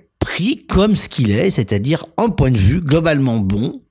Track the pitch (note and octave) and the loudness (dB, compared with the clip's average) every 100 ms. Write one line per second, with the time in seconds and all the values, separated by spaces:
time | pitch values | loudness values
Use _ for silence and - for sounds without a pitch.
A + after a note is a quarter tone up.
0 | _ _ - - G3+ - - F#3 G#3+ G3 | _ _ -6 -4 -4 -4 -2 0 2 2
1 | - - A2 G#2 F#3+ - G#2 G2+ B2 D#3+ | -2 -2 0 0 0 -2 -2 -2 -2 -4
2 | - - A3+ - C3 A#2 F#2+ E3+ D#3 D#3 | -4 -4 -2 0 2 2 2 2 2 2
3 | E3 D3 C3 A#2 F#2+ G2+ F3 B3+ - | 2 0 0 0 0 -2 -4 -8 -16